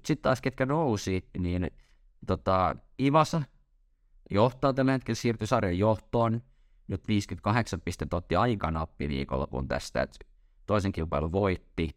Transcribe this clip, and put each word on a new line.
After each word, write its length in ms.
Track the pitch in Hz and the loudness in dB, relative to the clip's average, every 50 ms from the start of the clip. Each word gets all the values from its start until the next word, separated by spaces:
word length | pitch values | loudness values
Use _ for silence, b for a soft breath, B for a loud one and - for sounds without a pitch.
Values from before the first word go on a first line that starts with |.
| _ | _
Sit 160 | - 156 - | -2 -2 0
taas 200 | - - 131 - | 2 0 0 0
ketkä 240 | - 135 - - 131 | -2 -6 -2 -2 -2
nousi, 640 | 131 143 165 165 135 110 98 - 95 92 92 - - - | 0 0 0 2 0 0 0 -2 -2 -4 -4 -4 -6 -6
niin, 340 | - 90 87 90 90 90 - - - - _ - _ _ - _ _ - | -4 -2 -2 0 -2 -2 -4 -6 -12 -20 _ -20 _ _ -20 _ _ -4
tota, 480 | - 92 90 - 98 95 92 92 82 - - - _ _ - | -4 -4 -2 2 2 2 4 4 2 0 -4 -12 _ _ 0
Ivasa 400 | 127 139 139 160 151 - - 160 139 - _ _ _ _ _ _ _ _ _ _ _ _ _ - - - | 0 4 4 4 4 4 0 -4 -4 -4 _ _ _ _ _ _ _ _ _ _ _ _ _ -20 -12 -2
johtaa 420 | - 98 113 127 127 - - 139 127 | 4 4 4 4 2 2 0 0 2
tällä 180 | 131 131 131 | 4 2 2
hetkellä, 240 | 131 131 - - 113 | 2 0 -2 -4 -4
siirtyi 320 | - - 120 113 110 107 | 0 0 -2 -2 0 0
sarjan 300 | 101 131 120 107 95 87 | 0 0 0 2 0 0
johtoon. 640 | 90 104 110 110 104 - - - 120 117 113 113 117 123 - - _ _ _ _ _ _ | 2 4 2 2 0 -2 -4 0 0 2 2 0 -2 -6 -10 -20 _ _ _ _ _ _
Nyt 200 | - 95 90 - | -8 -8 -6 -2
viisikymmentäkahdeksan 760 | - 110 101 98 - 90 87 - 101 107 123 107 - - 85 | 0 0 0 0 -2 -10 -4 -2 0 0 0 0 -2 -6 -6
pistettä, 340 | - - 82 - 78 73 - | -6 -8 -6 -6 -6 -4 -4
otti 200 | 87 - - 82 | -4 -2 0 2
aika 360 | 87 113 123 113 98 - 80 | 2 2 2 0 -2 -2 -4
nappi 360 | 82 80 80 - - - 71 73 | -2 -4 -6 -8 -6 -6 -6 -4
viikonlopun 580 | 71 67 69 67 65 67 69 - - 65 67 | -2 -4 -4 -4 -2 -4 -4 -4 -4 -6 -4
tästä, 340 | 65 64 - - - - - | -4 -4 -4 -6 -4 -2 -2
et 180 | 67 - - - - _ _ _ _ _ _ _ - | -2 -2 -6 -20 -20 _ _ _ _ _ _ _ -4
toisen 260 | - 101 107 95 98 | -2 0 0 0 0
kilpailun 400 | 95 - 80 80 78 71 78 85 | -2 -2 -4 -2 -2 -2 -2 0
voitti 580 | 82 98 104 95 90 - - _ _ - 82 78 - | 0 2 2 2 0 -2 -6 _ _ -4 -4 -4 -4